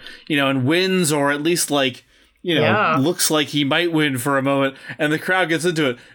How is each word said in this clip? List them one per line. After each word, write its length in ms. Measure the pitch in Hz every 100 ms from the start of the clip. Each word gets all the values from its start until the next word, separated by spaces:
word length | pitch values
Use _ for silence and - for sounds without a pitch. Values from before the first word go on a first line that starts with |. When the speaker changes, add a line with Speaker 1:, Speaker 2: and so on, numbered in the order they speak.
| - - -
Speaker 1:
you 80 | 147
know, 120 | 139
and 160 | 135 127
wins, 460 | 170 190 185 160
or 180 | 151 143
at 140 | 147
least, 260 | 156 170 -
like, 360 | 143 131 123 - _ _ _
you 140 | 175 156
know, 60 |
Speaker 2:
Yeah. 360 | 156 208 185 160
Speaker 1:
looks 320 | 139 180 -
like 200 | 156 139
he 160 | 147 139
might 260 | 156 175
win 260 | 160 151 131
for 200 | 143 139
a 40 |
moment, 340 | 135 139 135 131 - 127
and 140 | 151
the 80 | 151
crowd 300 | - 185 175
gets 160 | 160 175
into 240 | 160 143
it. 80 | 120 -